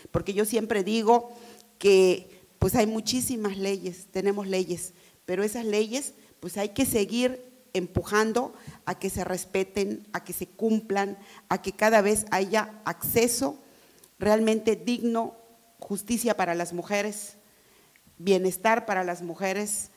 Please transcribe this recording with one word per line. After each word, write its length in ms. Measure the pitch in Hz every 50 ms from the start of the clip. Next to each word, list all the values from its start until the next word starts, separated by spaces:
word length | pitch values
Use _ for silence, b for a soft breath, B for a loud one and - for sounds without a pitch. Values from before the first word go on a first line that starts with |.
| B B
porque 220 | - 170 165 - 180
yo 120 | 196 214
siempre 380 | 214 233 220 220 208 233 202 185
digo 480 | 196 220 226 220 214 240 240 233 - B B B B B B B _ _ -
que, 640 | - 202 196 190 190 185 180 - - - - - - _ _ -
pues, 160 | 185 190 208
hay 120 | 254 220 214
muchísimas 680 | 220 220 214 - 254 254 247 - 254 220 208 202 196 196
leyes, 500 | 196 196 196 190 175 185 175 - - -
tenemos 360 | - 190 190 202 202 208 202 190
leyes, 460 | 190 185 185 165 175 165 - - - b b b b b b
pero 180 | - 180 180 202
esas 220 | 214 214 247 226
leyes, 480 | 214 208 214 220 214 233 277 294 - - b b b b b
pues, 180 | - 180 - 208
hay 120 | 202 208
que 160 | 208 - 269
seguir 640 | 262 - 220 202 175 214 240 247 254 254 254 - - - - _ _ -
empujando 840 | 190 180 175 - 190 180 - 208 208 220 220 220 240 254 247 - B B B B B B
a 120 | - 180 -
que 140 | - 196
se 120 | - 202 180
respeten, 840 | 185 185 180 - - - 190 190 190 - 208 196 202 214 208 - -
a 120 | - 170 -
que 100 | - 175
se 140 | - 185 -
cumplan, 680 | - - 226 226 220 220 220 - 196 202 196 196 196 - B B B B B B
a 140 | 180 185
que 120 | - 196 190
cada 280 | - 214 220 226 214
vez 240 | 190 202 214 208 - -
haya 500 | - 185 196 190 202 214 208 - - - -
acceso 720 | 151 170 - - - - 233 233 240 - - 269 - - - - b b b b b b b b b b -
realmente 580 | 185 208 214 220 220 220 220 220 220 226 214
digno, 600 | - - 226 240 233 233 240 233 226 226 226 - - - - - _ _ _ _ -
justicia 560 | - - 202 196 - - 240 220 233 233 208
para 200 | - 185 175 170
las 180 | 170 175 170 175
mujeres, 600 | 175 170 - 208 202 202 214 208 - - - - - b b b b b b b b b b b b b b _ -
bienestar 720 | 165 190 190 180 185 190 180 - - 220 226 240 226 220
para 160 | 202 185 185
las 180 | 175 175 170
mujeres, 720 | 180 170 165 180 196 190 190 202 208 208 - - - - b